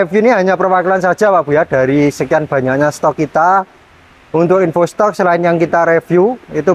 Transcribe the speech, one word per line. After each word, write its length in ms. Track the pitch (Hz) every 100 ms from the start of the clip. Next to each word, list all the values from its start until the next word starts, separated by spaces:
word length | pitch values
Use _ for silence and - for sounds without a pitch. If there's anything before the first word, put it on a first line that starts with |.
review 160 | 175 202
ini 160 | 233 214
hanya 240 | 185 175
perwakilan 400 | 185 185 180 190
saja, 320 | 180 175 214
Pak 160 | 180 147
Bu, 80 | 147
ya, 80 |
dari 480 | 170 135 131 143 147
sekian 320 | - 135 156
banyaknya 480 | 151 139 127 135 147
stok 240 | - 156 151
kita. 480 | 151 - 170 190 190 _ _ _ _ _ _
Untuk 320 | 160 170 190
info 240 | 175 175 170
stok 240 | - 214
selain 320 | 185 180 170
yang 160 | 175 170
kita 240 | 165 170 165
review, 480 | 165 - 175 202 247 -
itu 160 | 151 156